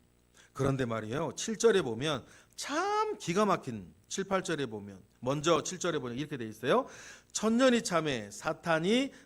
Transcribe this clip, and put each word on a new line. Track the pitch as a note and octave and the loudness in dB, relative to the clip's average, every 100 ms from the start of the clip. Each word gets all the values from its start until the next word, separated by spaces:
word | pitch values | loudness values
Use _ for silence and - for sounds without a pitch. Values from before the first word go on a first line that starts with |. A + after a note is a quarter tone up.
| _ _ _ _ - | _ _ _ _ -14
그런데 | - C3+ C3+ A#2+ | -2 0 2 0
말이에요. | A2+ G#2+ C#3 D3+ - | -2 -2 -4 -4 -4
칠 | A3+ G#3+ | -6 2
절에 | A3+ F#3+ | 4 4
보면 | C3+ A2+ D#3 B2+ - - - - | 2 -2 -2 -2 -6 -20 -20 -12
참 | - D4+ G4+ G#4+ A4 - | -4 -2 0 0 -2 -4
기가 | - F#3+ | -2 2
막힌, | G#3 E3 C3 G#2+ E2+ - - | 2 2 -2 -10 -12 -18 -10
칠, | - | -6
팔 | F#3+ F#3 | -2 -2
절에 | F#3 D3+ B2+ | -2 -4 -4
보면 | G#2+ G2+ G2 - - | -6 -12 -16 -20 -8
먼저 | B2+ D3 D#3 D3+ | -4 0 4 4
칠 | D3 F3+ | 2 -4
절에 | F3 D3+ | -2 -2
보면 | B2 A#2+ | -4 -6
이렇게 | D3+ C3+ | -6 -8
돼 | A2 | -8
있어요. | G2+ C3 A3+ C4+ - - - _ | -4 2 2 2 -10 -18 -20 _
천년이 | - A3 A#3 C4 A#3+ | -2 2 6 6 6
참에 | A3+ E3 D3+ A#2+ G2+ | 2 0 0 -2 -6
사탄이 | - D#3 D#3+ F3 D#3+ F3+ B3 C4+ - | -6 -6 -4 0 2 4 2 0 -6